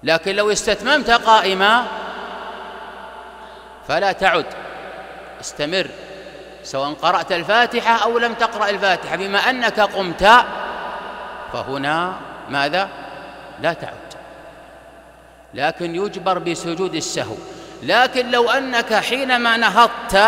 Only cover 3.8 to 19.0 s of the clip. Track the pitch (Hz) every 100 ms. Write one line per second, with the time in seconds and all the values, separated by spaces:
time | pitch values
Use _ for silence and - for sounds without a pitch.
3.8 | - 151 196 185 190 170 139 - - -
4.8 | - - - - - - - - 147 185
5.8 | 165 - - - - - - - - 135
6.8 | 139 151 160 180 - 175 160 214 240 240
7.8 | 220 226 214 233 233 226 226 208 208 202
8.8 | 196 175 - 170 196 196 190 254 233 214
9.8 | 202 190 185 156 185 - - - - -
10.8 | - - - - - - - 120 110 135
11.8 | 139 160 175 185 - - - 139 143 170
12.8 | 196 - - - - - - - 151 165
13.8 | - - - - - - - - - -
14.8 | - - - - - - - 120 143 160
15.8 | 170 170 202 196 175 180 170 165 170 170
16.8 | 185 165 - - 113 104 - - - -
17.8 | 120 202 254 254 240 247 240 247 262 247
18.8 | 233 214